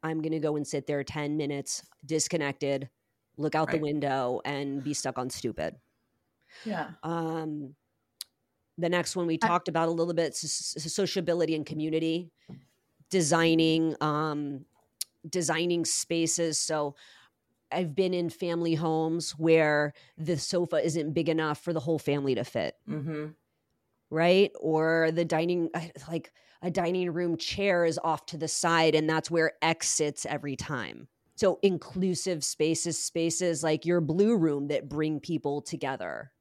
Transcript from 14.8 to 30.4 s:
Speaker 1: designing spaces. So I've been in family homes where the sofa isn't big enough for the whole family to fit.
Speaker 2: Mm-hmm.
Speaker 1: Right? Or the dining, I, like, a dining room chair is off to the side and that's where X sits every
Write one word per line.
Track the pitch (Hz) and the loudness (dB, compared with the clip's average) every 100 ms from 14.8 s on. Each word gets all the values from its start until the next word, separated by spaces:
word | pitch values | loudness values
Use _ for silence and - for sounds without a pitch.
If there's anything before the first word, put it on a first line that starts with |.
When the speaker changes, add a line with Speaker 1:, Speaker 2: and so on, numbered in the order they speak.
| _ _ - _ 160 | _ _ -14 _ -6
Speaker 1:
designing | 180 165 160 175 170 | -2 0 0 2 0
spaces. | 160 - - 170 160 - 165 151 | 0 -2 -2 0 0 0 0 -2
So | - 156 147 139 - - _ _ _ _ _ | -2 -2 -2 -6 -20 -20 _ _ _ _ _
I've | - 180 | -4 -2
been | 139 185 | 0 2
in | 180 170 | 2 -2
family | - 175 170 170 | -2 -2 0 0
homes | 160 160 160 160 165 160 | 2 2 2 2 0 -4
where | 147 165 160 151 147 147 - - - | -2 6 6 6 4 2 -4 -20 -10
the | 160 160 | -2 -2
sofa | - 185 170 160 | 0 -2 0 2
isn't | 156 160 151 | 0 0 -2
big | 160 156 | 0 0
enough | 160 156 147 | 2 0 -2
for | - | -2
the | 160 | -4
whole | 147 160 | 0 -2
family | - 143 139 | 0 0 2
to | 120 | 0
fit. | 120 117 78 - - | -2 -2 -4 -6 -8
Speaker 2:
Mm-hmm. | 156 143 151 151 156 _ _ _ _ _ _ _ | -6 -4 -6 -8 -12 _ _ _ _ _ _ _
Speaker 1:
Right? | 156 170 185 196 - | 2 4 6 4 2
Or | 160 156 160 165 160 | 0 2 4 4 2
the | 165 | 2
dining, | 170 165 170 175 165 | 0 0 0 0 0
I, | 170 165 - 139 | -4 -8 -14 -8
like, | 165 - _ _ _ | -8 -8 _ _ _
a | 185 | -4
dining | 180 170 185 180 | -2 0 0 -2
room | 165 175 165 | -2 -2 -2
chair | - - 202 175 | -4 -2 2 4
is | 170 160 | 2 2
off | 165 151 - | 0 -2 -4
to | 160 | -8
the | 156 | -4
side | - 175 165 160 | 0 2 4 6
and | 156 156 | 4 4
that's | 160 - | 0 2
where | 170 160 - | 2 2 2
X | 160 160 - | 0 0 0
sits | - 151 143 - | 0 0 -2 -6
every | 147 | -6